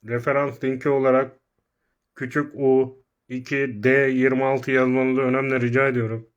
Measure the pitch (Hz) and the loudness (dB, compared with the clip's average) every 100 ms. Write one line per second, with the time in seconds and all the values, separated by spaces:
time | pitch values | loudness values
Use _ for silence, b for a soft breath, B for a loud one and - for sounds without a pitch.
0 | 107 120 120 143 143 117 131 131 147 139 | -6 -4 0 0 -2 -4 -4 -2 0 0
1 | 135 131 135 - _ _ _ _ _ _ | 2 2 0 -8 _ _ _ _ _ _
2 | _ - 127 147 147 - 135 131 131 - | _ -14 -6 -4 -6 -2 2 2 2 -6
3 | _ _ _ 127 127 143 139 107 117 135 | _ _ _ -12 -6 -4 -4 -2 2 4
4 | 135 131 131 131 135 135 127 131 127 127 | 2 2 2 2 0 0 0 0 2 2
5 | 131 127 131 131 135 131 120 123 135 123 | 0 0 0 0 0 -2 0 2 0 0
6 | 113 113 113 | -4 -6 -10